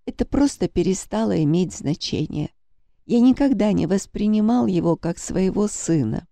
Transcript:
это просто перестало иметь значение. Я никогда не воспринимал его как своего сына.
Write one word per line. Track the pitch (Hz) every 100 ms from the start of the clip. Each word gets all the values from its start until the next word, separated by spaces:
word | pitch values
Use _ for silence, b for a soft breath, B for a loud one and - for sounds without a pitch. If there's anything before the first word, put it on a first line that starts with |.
| -
это | -
просто | - - 285 - 185
перестало | - 175 190 - 208 220 175
иметь | 151 170 180
значение. | - - 160 - - - 151 151 _ _ _ _ _ -
Я | 233
никогда | 254 254 277 214 208
не | 180 170
воспринимал | 190 - - 208 214 214 247 233
его | 175 165 160
как | 160 170
своего | - - 190 - 208
сына. | - - 165 110 - -